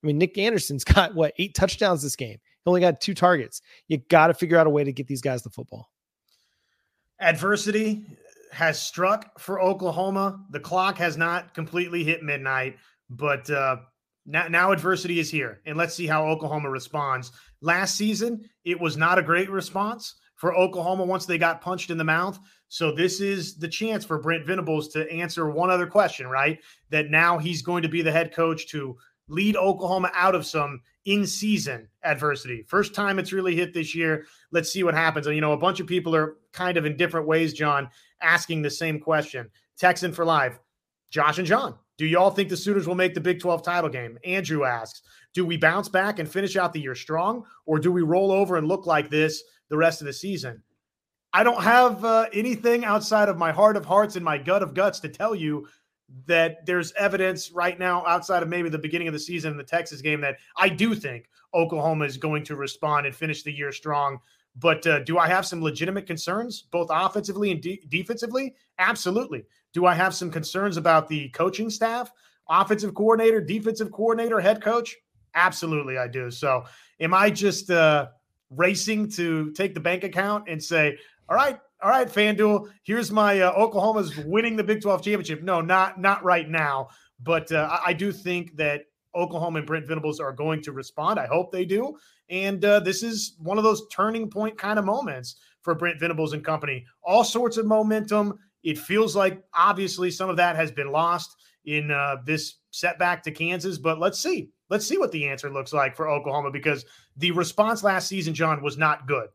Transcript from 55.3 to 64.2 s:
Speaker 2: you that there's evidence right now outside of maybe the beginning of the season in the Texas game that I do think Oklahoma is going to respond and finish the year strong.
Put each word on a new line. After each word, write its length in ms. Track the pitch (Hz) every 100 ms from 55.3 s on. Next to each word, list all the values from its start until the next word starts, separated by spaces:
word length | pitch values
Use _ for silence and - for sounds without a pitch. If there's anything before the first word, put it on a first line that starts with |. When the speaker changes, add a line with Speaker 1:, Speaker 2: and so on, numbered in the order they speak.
| 208
Speaker 2:
you 320 | 156 147 - _ _ _ _ 131 131
that 400 | 170 165 165 160
there's 280 | 180 165
evidence 580 | - 202 196 185 185 -
right 260 | 175 175 175
now 280 | 185 175 175
outside 360 | 175 170 180
of 80 | 165
maybe 200 | 180 170
the 80 | 156
beginning 320 | 151 170 165
of 40 |
the 60 | 151
season 320 | 151 175 156
in 60 | 147
the 60 |
Texas 380 | 135 170 170 143
game 200 | 147 151
that 160 | 143 139 _ -
I 120 | 190
do 260 | 180 220 214
think 340 | 139 120 - _ _
Oklahoma 520 | 175 165 160 151 156 147
is 120 | 131
going 260 | 156 151 147
to 100 | 143
respond 500 | 139 - 151 147 139
and 100 | 127
finish 280 | 160 151
the 80 | 151
year 200 | 143 143
strong. 460 | 139 156 143 143 135